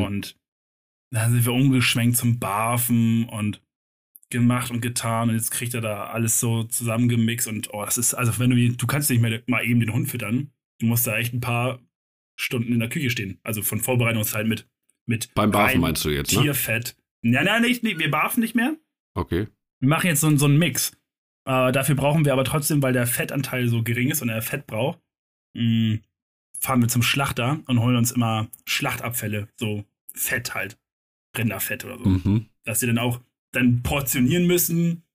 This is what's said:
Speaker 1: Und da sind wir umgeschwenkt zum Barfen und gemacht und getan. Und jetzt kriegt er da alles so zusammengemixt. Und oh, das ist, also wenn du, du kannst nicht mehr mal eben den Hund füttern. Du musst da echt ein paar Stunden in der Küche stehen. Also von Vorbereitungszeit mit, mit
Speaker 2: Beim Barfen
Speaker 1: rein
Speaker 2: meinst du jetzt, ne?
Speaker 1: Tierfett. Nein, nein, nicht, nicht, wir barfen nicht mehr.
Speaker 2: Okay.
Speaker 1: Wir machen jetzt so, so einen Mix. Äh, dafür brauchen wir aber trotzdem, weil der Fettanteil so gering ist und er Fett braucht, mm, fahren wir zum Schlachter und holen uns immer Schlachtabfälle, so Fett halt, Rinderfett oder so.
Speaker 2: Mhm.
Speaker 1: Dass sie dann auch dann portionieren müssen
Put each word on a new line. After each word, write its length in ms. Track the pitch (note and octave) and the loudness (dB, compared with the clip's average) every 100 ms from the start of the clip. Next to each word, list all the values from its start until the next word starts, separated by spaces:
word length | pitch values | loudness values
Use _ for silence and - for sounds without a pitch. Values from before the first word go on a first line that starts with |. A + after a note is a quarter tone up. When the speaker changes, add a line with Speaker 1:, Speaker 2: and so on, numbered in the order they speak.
Speaker 1:
Und 340 | G2 G2+ - - _ _ _ _ _ _ _ | 0 -4 -8 -16 _ _ _ _ _ _ _
da 180 | A#2 A2+ | -2 2
sind 140 | A#2+ A#2+ | 2 2
wir 60 | |
umgeschwenkt 640 | B2 C#3 C3 A#2+ B2 A#2 A#2+ | 4 4 4 2 2 2 2
zum 200 | A#2+ A#2 | 0 0
Barfen 880 | G2+ G2+ A2+ B2 B2 A#2 A#2 A#2 A#2 | 0 0 0 0 2 2 4 2 0
und 340 | G#2+ G#2+ - _ _ _ _ _ _ _ | -4 -4 -6 _ _ _ _ _ _ _
gemacht 400 | B2 A#2+ B2 B2 | 2 2 2 -2
und 100 | A#2+ | -4
getan. 480 | A#2+ B2 A#2 A2+ A#2 | -4 -4 -2 0 0
Und 60 | A2+ | 0
jetzt 140 | A2 | -2
kriegt 240 | - A#2+ | -4 -6
er 80 | A#2+ | -4
da 240 | A2 G2+ - | -4 -6 -6
alles 340 | A2+ A2+ - | -2 0 0
so 220 | A#2+ A2+ | 0 -2
zusammengemixt. 840 | A2+ - A#2 A2+ A#2+ A#2 A2+ A#2 A2+ | -4 -6 -2 2 2 2 2 0 -4
Und 200 | G#2+ - | -6 -8
oh, 100 | G#2+ | -8
das 140 | G#2 - | -6 -2
ist, 160 | A#2 | -2
also 240 | - A#2+ A#2+ | 0 -2 0
wenn 100 | B2 | 2
du, 200 | B2 A#2+ | 4 2
du 140 | A#2+ A#2 | 0 -2
kannst 240 | C#3+ C#3+ | -2 0
nicht 100 | A#2+ | 2
mehr 220 | A#2 A2+ - | 2 -2 -2
mal 160 | A2+ | -2
eben 160 | G#2+ A#2+ | 2 2
den 120 | A2 | 2
Hund 160 | A#2 - | -2 -4
füttern. 420 | B2 G#2 B2 D3 _ _ _ | -6 -4 -4 -4 _ _ _
Du 60 | A2+ | 0
musst 200 | A#2 A#2+ | 0 0
da 120 | A2 | -2
echt 160 | A#2+ | -2
ein 60 | B2 | -4
paar 400 | B2 A#2+ B2+ B2 _ _ _ _ _ - | -2 -2 -2 -6 _ _ _ _ _ -10
Stunden 320 | - B2+ A#2 | -6 -4 0
in 80 | A#2+ | 0
der 80 | A2+ | 0
Küche 220 | E3+ C3+ | -2 -2
stehen. 280 | A2+ G2 F2+ | -2 -6 -8
Also 180 | - G#2 | -8 -6
von 160 | G2 G#2+ | -4 -4
Vorbereitungszeit 680 | - B2 A#2 A2+ G#2 A2 G#2+ | 0 2 2 0 -2 -2 -2
mit, 200 | G#2+ - _ _ _ - | -2 -6 _ _ _ -6
mit 280 | A2 - | -6 -2
Speaker 2:
Beim 160 | - G#2+ | 0 2
Barfen 220 | G2+ A2 | 4 4
Speaker 1:
rein 60 | C3 | 4
Speaker 2:
meinst 220 | E2 D#2 | 2 0
du 60 | D#2+ | 0
jetzt, 240 | C#2+ C#2+ | -2 0
ne? 80 | F#2 | 2
Speaker 1:
Tierfett. 540 | D3 C3 - A2+ A#2 - _ _ | 2 0 -2 -4 -6 -12 _ _
Nein, 220 | A#2 B2 | 0 2
nein, 180 | F3 A3+ | 2 2
nicht, 200 | A#3+ A#3+ | 2 2
nicht, 160 | A3 E3 | -2 -2
wir 120 | D#3 | 0
barfen 300 | D3+ G3 B3 | 0 0 0
nicht 140 | A3+ A#3 | 0 0
mehr. 200 | B3 D#4 _ _ _ | 0 -2 _ _ _
Speaker 2:
Okay. 320 | - E2+ E2+ G#2+ _ _ _ | -6 -2 -2 -2 _ _ _
Speaker 1:
Wir 80 | C3 | 2
machen 180 | D#3+ F#3 | 2 2
jetzt 140 | D3+ | 2
so, 140 | D#3 D3 | 4 4
so 100 | D3 | 6
einen 120 | C#3+ | 4
Mix. 340 | E3 A#2+ - - _ _ _ _ - | 4 0 -6 -8 _ _ _ _ -2
Äh, 260 | C3 B2+ | 2 2
dafür 220 | C3 C3 | 2 2
brauchen 300 | C3 C#3 D#3 | 2 2 4
wir 80 | C#3+ | 4
aber 120 | C3 | 2
trotzdem, 380 | C3 D#3 D3+ D3+ | 0 -2 0 2
weil 100 | C3 | 2
der 140 | B2+ A#2+ | 2 0
Fettanteil 640 | - D#3+ C#3+ C#3 B2+ B2 | -2 -4 -4 -4 -2 0
so 140 | A#2 | 0
gering 280 | A2+ A#2 B2+ | 0 0 0
ist 120 | D#3+ | 0
und 60 | A#2+ | -2
er 140 | A2 | -4
Fett 240 | A2+ - - | -6 -8 -6
braucht, 320 | G#2+ C3+ F3 _ _ _ _ _ | -4 -4 -4 _ _ _ _ _
mm, 420 | - A#2 A2+ A2 A2 - _ _ _ _ - | -4 0 2 2 -2 -6 _ _ _ _ -10
fahren 220 | - B2+ | 0 2
wir 80 | A#2+ | 2
zum 140 | A#2+ | 2
Schlachter 580 | A#2 C#3 C#3 - A#2+ D#3 - | 0 0 -2 -2 -2 -2 0
und 140 | B2 | 0
holen 160 | A#2 B2 | 2 2
uns 160 | A2+ | 2
immer 360 | B2 A#2 A2 A2 - | 0 0 0 -4 -10
Schlachtabfälle, 840 | - - C#3+ A#2+ A#2 A#2+ G#2+ G#2+ G#2+ - | -6 -4 -4 -4 -6 -6 -4 -6 -8 -6
so 260 | G#2+ G#2 G#2 _ - | -4 -4 -8 _ -20
Fett 400 | - - A2+ - | -8 -4 -4 -6
halt, 240 | - C#3 - _ _ _ _ _ - | -8 -8 -10 _ _ _ _ _ -4
Rinderfett 480 | A2 F#2+ - G#2 | -2 -2 -6 -8
oder 140 | G2+ F#2+ | -10 -4
so. 60 | G2+ | 0
Speaker 2:
Mhm. 380 | F#2 F#2 G#2+ A2 _ | 2 2 0 -2 _
Speaker 1:
Dass 160 | - G#2+ | -8 -4
sie 60 | A#2+ | 0
dann 120 | A#2 | 0
auch 220 | B2 A#2+ - _ _ | 0 -4 -10 _ _
dann 300 | B2+ B2 A#2+ | 2 2 2
portionieren 640 | - D3 C3+ C#3 B2+ F3 F3 | 0 -2 -2 0 2 4 4
müssen 560 | F3 F3 E3+ E3+ E3+ - | 2 2 0 0 -2 -10